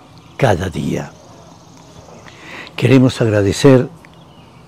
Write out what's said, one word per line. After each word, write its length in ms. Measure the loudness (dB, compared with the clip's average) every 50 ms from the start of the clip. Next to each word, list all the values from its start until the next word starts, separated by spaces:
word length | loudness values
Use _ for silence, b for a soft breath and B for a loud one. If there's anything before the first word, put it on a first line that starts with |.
| -20 -20 -20 -20 -20 -20 -6 -2
cada 320 | 0 0 0 -2 -4 -8
día. 420 | -8 -8 -8 -8 -8 -8 -10 -12 -18 -20 -20 -20 -20 -20 -20 -20 -20 -20 -20 -20 -20 -20 -20 -20 -20 -20 -20 -20 -20 -20 -20 B B B B B B B B B B
Queremos 460 | B 0 2 4 4 2 2 0 -2
agradecer 680 | -4 -2 0 0 0 -2 0 2 4 4 4 4 2 -2 -8 -18 -20 -20 -20 -20 -20 -20 -20 -20 -20 -20 -20 -20 -20